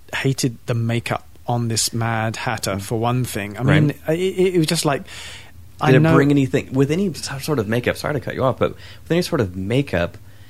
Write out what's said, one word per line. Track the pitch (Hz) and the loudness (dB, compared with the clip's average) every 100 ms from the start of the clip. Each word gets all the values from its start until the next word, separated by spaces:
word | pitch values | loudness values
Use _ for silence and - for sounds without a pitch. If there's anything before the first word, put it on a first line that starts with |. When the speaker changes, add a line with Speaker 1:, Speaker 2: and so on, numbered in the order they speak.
| - - | -12 -4
Speaker 1:
hated | 135 131 135 117 - | -2 0 -2 -4 -4
the | |
makeup | 117 113 117 - 113 - - - | -2 0 -2 -2 -6 -6 -14 -4
on | 120 117 | -2 0
this | 113 - | -2 -2
Mad | 117 117 113 113 110 | -2 -2 0 -2 -2
Hatter, | 131 113 110 95 | -4 -4 -4 -4
Speaker 2:
Mm. | |
Speaker 1:
for | 98 113 | -4 -2
one | 117 127 | 0 0
thing. | 123 113 101 101 | -2 -6 -8 -2
I | |
Speaker 2:
Right. | 131 151 | 2 4
Speaker 1:
mean, | 151 - - | 2 0 -4
it, | 160 | -2
it, | 190 185 185 | 0 2 2
it | 175 | 4
was | 156 | 2
just | 165 | 2
like, | 156 139 - - - - - - - - | 0 -2 -6 -16 -16 -16 -20 -20 -18 -2
I | - | 4
Speaker 2:
Did | 127 | 6
it | |
Speaker 1:
know | 160 | 6
Speaker 2:
bring | 165 143 | 6 6
anything, | 143 131 135 - | 4 4 0 0
with | 131 139 | 2 2
any | 165 202 | 2 0
s-, | 139 - 135 | -4 -10 -8
sort | - 139 | -2 -2
of | 101 | 0
makeup, | 120 104 - | 0 0 -2
sorry | - | -2
to | 147 | -4
cut | - | -4
you | 82 | -2
off, | 127 - | 0 2
but | 82 | -2
with | - - - - | -2 -18 -14 -2
any | 170 | 0
sort | 175 156 | 0 0
of | 98 | 0
makeup, | 92 95 127 143 87 87 - - - | -2 -2 -2 0 -2 -2 -6 -20 -20